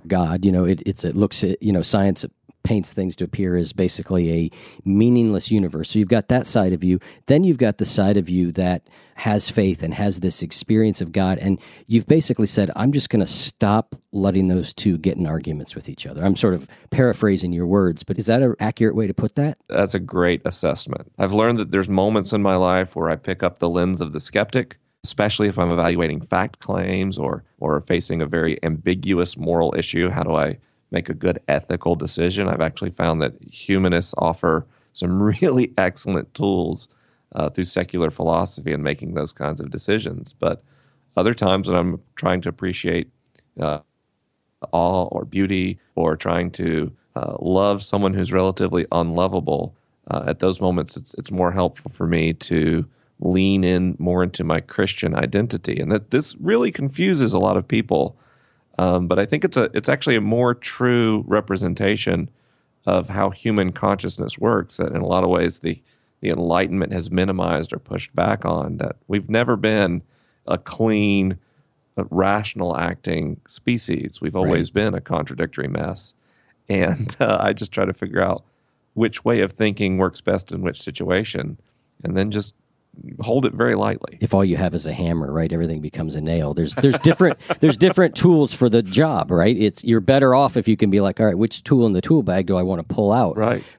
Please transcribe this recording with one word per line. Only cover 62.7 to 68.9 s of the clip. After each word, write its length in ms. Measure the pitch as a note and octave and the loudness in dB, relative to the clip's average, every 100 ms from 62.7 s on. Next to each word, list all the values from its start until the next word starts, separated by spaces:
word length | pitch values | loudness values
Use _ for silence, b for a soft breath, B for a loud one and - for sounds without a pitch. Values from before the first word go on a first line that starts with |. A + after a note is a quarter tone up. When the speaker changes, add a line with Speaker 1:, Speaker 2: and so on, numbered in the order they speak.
| _ - | _ 0
Speaker 2:
of 240 | F#2+ - | 0 0
how 220 | G2+ G2 | -2 -2
human 400 | G2 A#2 G#2+ F#2 | -2 -2 0 0
consciousness 640 | F2+ G2+ G2 F#2+ - A2 - | 0 -2 -2 -4 -6 -8 -2
works, 400 | A2 A2 - - | 0 0 -2 -6
that 140 | E2+ | -4
in 60 | F2 | -4
a 40 | F#2 | 0
lot 180 | F2+ | 0
of 60 | F#2 | 2
ways 300 | F2 F2 - | 2 0 -2
the, 220 | D#2+ - _ _ _ _ | -6 -6 _ _ _ _
the 80 | - | -4
Enlightenment 640 | E2 E2+ E2+ F#2 F#2 E2+ | -2 0 0 0 -2 -4
has 160 | F#2 E2+ | -4 -4
minimized 600 | F2+ F#2+ F#2 F2+ D#2+ E2 | -2 -2 -2 -2 -2 -4
or 60 | - | -8
pushed 360 | - F#2+ - - | -10 -10 -6 -2
back 300 | F2+ G#2 - | 0 0 -2
on, 320 | E2 D#2 E2 | -4 -4 -6
that 200 | - | -6